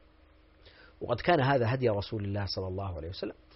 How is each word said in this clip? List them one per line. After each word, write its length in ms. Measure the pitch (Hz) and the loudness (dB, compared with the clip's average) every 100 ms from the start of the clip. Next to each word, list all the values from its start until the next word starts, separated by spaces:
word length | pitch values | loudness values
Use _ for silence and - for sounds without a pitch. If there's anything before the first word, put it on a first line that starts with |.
| - - - - - - - - - - | -20 -20 -20 -20 -20 -20 -20 -20 -20 -12
وقد 200 | - 120 | -4 0
كان 200 | - 170 | 4 4
هذا 340 | 131 143 113 | 6 4 4
هدي 140 | 135 123 | 2 2
رسول 360 | 101 - 113 | 0 -2 -4
الله 220 | 101 101 98 | -4 -4 -4
صلى 220 | - 92 | -4 -6
الله 280 | 92 98 82 | -6 -6 -6
عليه 120 | 80 | -8
وسلم 260 | 92 214 - - | -8 -8 -10 -20